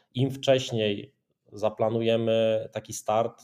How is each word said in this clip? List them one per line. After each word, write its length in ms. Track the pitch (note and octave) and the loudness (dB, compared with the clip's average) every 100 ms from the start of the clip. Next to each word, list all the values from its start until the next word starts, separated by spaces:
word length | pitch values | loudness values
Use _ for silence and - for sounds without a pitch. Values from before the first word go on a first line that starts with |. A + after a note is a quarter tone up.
| _ | _
im 160 | B2+ C3+ | -2 -2
wcześniej 840 | C3 - C3 C3 A#2+ G#2+ G2+ - _ _ _ _ | -2 2 2 2 -2 0 -2 -8 _ _ _ _
zaplanujemy 1160 | G#2 G#2 G#2+ A2 A2+ A2+ A2+ A2+ A2+ A2+ A2 A2 | -4 -4 0 0 0 2 2 2 2 2 0 -4
taki 200 | A2 - | -10 -10
start, 500 | A2 - A2 A#2 - | -10 0 0 0 -4